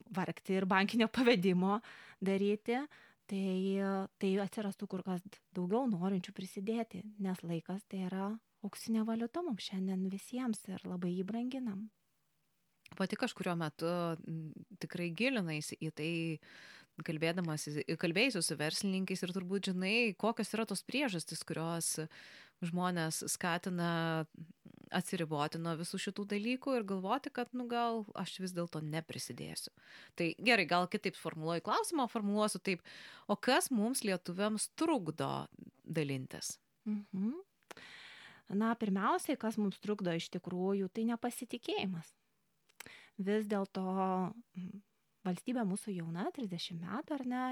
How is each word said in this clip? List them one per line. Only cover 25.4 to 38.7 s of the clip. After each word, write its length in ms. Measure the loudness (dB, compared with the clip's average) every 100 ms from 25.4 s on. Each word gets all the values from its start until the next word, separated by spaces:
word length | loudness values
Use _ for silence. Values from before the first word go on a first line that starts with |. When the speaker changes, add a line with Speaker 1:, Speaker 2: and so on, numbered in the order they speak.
| 0 0
Speaker 2:
nuo 140 | -2 -2
visų 220 | -4 -4
šitų 240 | -4 -4 -2
dalykų 480 | -2 0 -2 0
ir 120 | 0 0
galvoti, 440 | -2 0 -2 -2
kad, 220 | -6 -4
nu, 140 | -6 -2
gal 340 | 0 0 0 -4
aš 260 | -6 -6 -4
vis 140 | -4 -2
dėlto 260 | -4 -4
neprisidėsiu. 880 | -4 -4 -4 -8 -8 -8 -8 -8 -10 -14 -20 -20 -10 -2
Tai 140 | -2
gerai, 320 | 2 4 6 6
gal 220 | 4 4
kitaip 260 | 0 -2 -2
formuluoju 460 | -4 -2 -2 0
klausimą, 440 | 2 2 2 0 0
formuluosiu 480 | 0 2 2 2 2
taip, 240 | 0 -2 -4 -18 -18 -10
o 160 | -2 2
kas 320 | 4 4 4
mums 320 | 2 2 2
lietuviams 640 | 0 0 -2 0 0 0 -4
trukdo 760 | 0 2 2 0 -2 -2 -2 -4 -10 -18 -16
dalintis? 800 | -4 -2 0 -2 -4 -8 -8 -10 _ _ -4
Speaker 1:
Mhm. 520 | -4 -4 -4 -2 -4 -10 _ -20 -18 -18 -18 -18 -20 -20 -20 -2
Na, 260 | 2 2